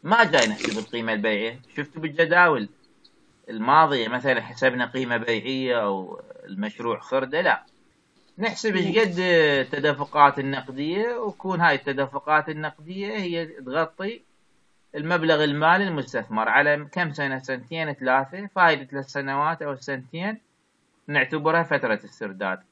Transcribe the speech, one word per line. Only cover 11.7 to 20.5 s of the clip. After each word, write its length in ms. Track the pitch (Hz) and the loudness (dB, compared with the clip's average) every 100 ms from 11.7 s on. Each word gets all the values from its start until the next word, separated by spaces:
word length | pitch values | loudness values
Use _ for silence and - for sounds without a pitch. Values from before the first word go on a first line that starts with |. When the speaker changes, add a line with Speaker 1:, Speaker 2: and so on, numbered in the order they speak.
Speaker 1:
التدفقات 760 | 139 - 135 135 139 151 151 151 | 2 -2 -2 -2 -4 0 0 0
النقدية 680 | 151 156 - 151 190 202 214 | -6 -8 -10 -14 -10 -6 -6
هي 300 | 180 170 160 | -4 -4 -6
تغطي 760 | 147 127 139 160 _ 196 233 _ _ _ _ _ _ _ | -10 -6 -2 -2 _ -8 -8 _ _ _ _ _ _ _
المبلغ 500 | 147 151 175 160 156 | -8 -2 0 2 4
المالي 400 | 151 143 160 180 | 2 2 4 4
المستثمر 640 | 196 156 131 123 110 110 110 | 2 -2 -4 -6 -4 -2 2
على 400 | 120 143 147 147 | 4 4 2 -2
كم 200 | - 170 | -4 -4
سنة، 260 | 143 139 131 | -4 -4 -4
سنتين، 540 | 131 131 120 165 156 | -6 -8 -6 -6 -6
ثلاثة، 560 | 139 127 131 135 180 202 | -4 0 0 0 -8 -8
فايدة 300 | - 170 151 | 2 4 2
ثلاث 220 | 131 139 135 | -2 -10 -6
سنوات 560 | 143 139 139 151 165 | -6 -4 -2 -2 -2
أو 140 | 147 135 | -6 -8
سنتين 640 | - 135 127 160 190 220 _ | -6 -8 -8 -8 -6 -8 _